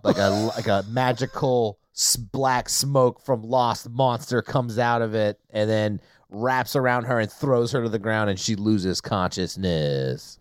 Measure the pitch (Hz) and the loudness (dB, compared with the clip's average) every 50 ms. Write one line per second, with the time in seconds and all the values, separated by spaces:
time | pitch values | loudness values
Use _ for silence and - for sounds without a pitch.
0 | - 101 98 98 98 98 98 104 110 113 - 117 107 110 101 98 95 101 113 127 | 2 2 2 4 4 2 2 2 0 -2 -2 -2 0 0 0 0 0 -2 -2 0
1 | 127 127 131 123 139 131 - - - 135 127 123 117 107 107 _ _ _ _ - | 2 0 0 0 -2 -6 -4 -2 0 0 2 2 2 0 -2 _ _ _ _ -2
2 | - - - - 117 101 - 127 135 131 127 123 123 - - - - 139 139 135 | 0 0 0 -2 -4 -8 -4 0 0 2 2 0 -2 -2 -2 -2 -2 2 4 4
3 | 127 123 120 - _ - 135 117 107 113 123 131 123 120 117 - - 120 117 123 | 4 4 2 0 _ -2 -2 -2 -2 0 0 2 2 2 0 -2 -6 -10 -2 0
4 | 135 131 120 120 - - 127 120 107 - - 139 123 120 107 110 120 120 120 117 | 0 2 0 -2 -4 -2 -2 -2 -2 0 -2 -2 -2 -2 -2 0 0 2 2 2
5 | 117 113 107 110 107 104 104 _ _ _ - 107 107 107 110 110 107 107 104 98 | 0 0 0 0 0 0 -2 _ _ _ -2 -2 0 2 2 2 2 0 -2 -4
6 | - _ _ _ _ _ - 104 113 127 127 131 123 - - 147 - 123 123 123 | -8 _ _ _ _ _ -10 -4 -2 0 0 0 -2 0 -2 0 2 2 2 0
7 | 113 120 131 117 110 101 - - - 143 131 120 120 113 131 135 117 113 107 113 | 0 0 0 0 0 -2 -4 -4 0 2 2 2 2 0 0 -2 -2 -2 -4 -2
8 | 98 113 110 110 107 104 98 95 - - 110 95 101 110 110 104 90 92 87 - | -2 0 0 0 2 0 0 -2 -2 -2 -2 0 2 2 2 2 2 0 -2 -4
9 | - - 113 101 90 90 - - 90 82 - - 95 92 85 80 76 71 71 69 | -4 -2 -2 0 0 -2 -2 -2 -4 -4 -4 -4 -2 0 0 2 0 0 0 0
10 | 67 65 64 - - - - _ | -2 -2 -4 -6 -10 -16 -20 _